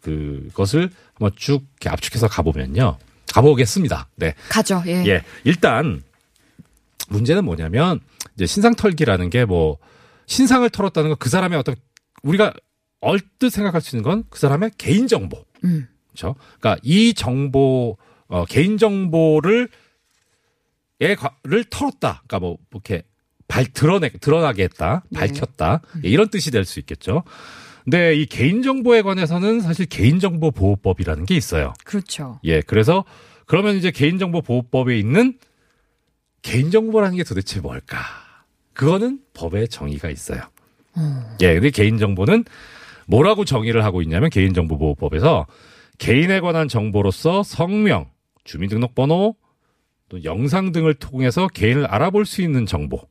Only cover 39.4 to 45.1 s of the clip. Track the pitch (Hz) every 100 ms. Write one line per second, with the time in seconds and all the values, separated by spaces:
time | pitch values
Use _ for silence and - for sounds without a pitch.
39.4 | 85 98 117 - 73 73 82 67 - -
40.4 | - _ _ _ _ 170 156 135 113 113
41.4 | 90 82 127 135 104 113 104 92 110 220
42.4 | 233 - - - - - - 113 175 208
43.4 | 202 127 110 113 107 90 80 82 156 107
44.4 | 95 92 82 76 78 73 78